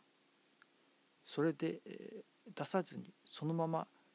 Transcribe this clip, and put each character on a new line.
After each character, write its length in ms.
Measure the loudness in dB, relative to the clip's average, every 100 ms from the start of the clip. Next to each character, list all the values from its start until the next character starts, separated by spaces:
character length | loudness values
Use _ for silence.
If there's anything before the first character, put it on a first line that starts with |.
| -20 _ _ _ _ _ -20 _ -20 _ _ _ -4
そ 160 | 2
れ 100 | 4
で、 280 | 4 0 -2 -8
え 380 | -12 -10 -12 -14 _ -12
ー、 20 | -6
出 100 | 0
さ 160 | 2
ず 160 | 2 -4
に 160 | -10 -12 -10
そ 200 | -2 0
の 80 |
ま 140 | 2 2
ま 200 | 2 -2 -10 -20